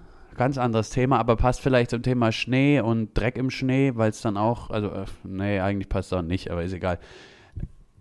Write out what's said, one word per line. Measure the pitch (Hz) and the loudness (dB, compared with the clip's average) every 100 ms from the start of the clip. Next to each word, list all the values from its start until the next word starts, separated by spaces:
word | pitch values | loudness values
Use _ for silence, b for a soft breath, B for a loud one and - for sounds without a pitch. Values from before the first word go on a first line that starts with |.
| B B B - | B B B -2
ganz | 127 135 | -2 0
anderes | 123 110 104 | 0 0 0
Thema, | - 127 123 | 0 2 4
aber | 117 113 | 4 4
passt | 127 123 | 4 2
vielleicht | 139 127 120 | 2 2 2
zum | 120 | 0
Thema | 127 123 113 | 0 2 2
Schnee | 113 - 127 139 143 | 0 0 2 4 4
und | 110 113 107 - | 2 0 0 0
Dreck | 110 117 | 0 -2
im | 131 | -4
Schnee, | - 131 131 139 117 | -2 0 2 2 2
weil's | 110 - | 0 0
dann | 117 101 | -4 0
auch, | 110 117 - | 0 -2 -4
also, | 110 101 | -4 -4
äh, | 95 95 - | -4 -10 -12
nee, | 95 95 101 101 | -10 -4 -2 0
eigentlich | 95 101 95 | 0 -2 -2
passt | 98 - | -4 -2
auch | 92 | -4
nicht, | 82 92 - | -2 -4 -4
aber | 87 | -4
ist | 87 | -4
egal. | 92 92 87 B B B B B B - - - _ | -4 -4 -4 B B B B B B -10 -12 -20 _